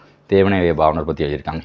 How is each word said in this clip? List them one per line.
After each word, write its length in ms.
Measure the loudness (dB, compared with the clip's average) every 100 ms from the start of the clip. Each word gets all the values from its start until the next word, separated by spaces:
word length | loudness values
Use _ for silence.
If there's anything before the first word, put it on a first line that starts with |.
| _ _ 0
தேவநேய 440 | 2 2 2 0
பாவனர் 320 | 2 2 0 -6
பத்தி 200 | -4 -4
எழுதியிருக்காங்க. 360 | -6 -8 -10